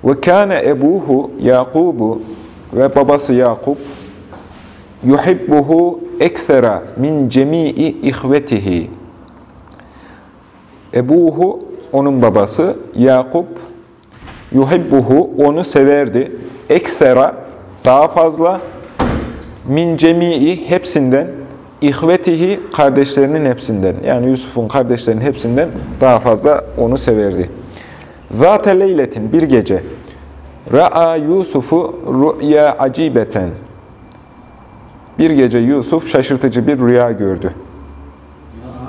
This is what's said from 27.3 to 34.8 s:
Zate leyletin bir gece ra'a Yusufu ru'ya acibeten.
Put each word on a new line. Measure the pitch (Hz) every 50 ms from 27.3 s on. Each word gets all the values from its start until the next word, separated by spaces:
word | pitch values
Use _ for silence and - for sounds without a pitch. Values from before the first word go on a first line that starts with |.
| 90 87 87 87 - - - - - - - - - - - - - - - - -
Zate | 110 139 180 214 208 214 208 190 185
leyletin | 196 196 185 151 131 - - 120 107 110 147
bir | 165 160
gece | 143 131 113 101 - 98 90 90 - - - - - - - - - - - - - - - - - 117
ra'a | 139 175 - - 165 165 165 165
Yusufu | 160 147 151 175 196 185 - - 139 127 - 160 170 170 - - - -
ru'ya | 127 131 131 139 156 - - 147 147 151 151 151 147 -
acibeten. | - 135 135 127 - 160 156 123 120 107 - - 107 92 85 82 - - - - - - - - - - - - - - - - - - - - - - - - -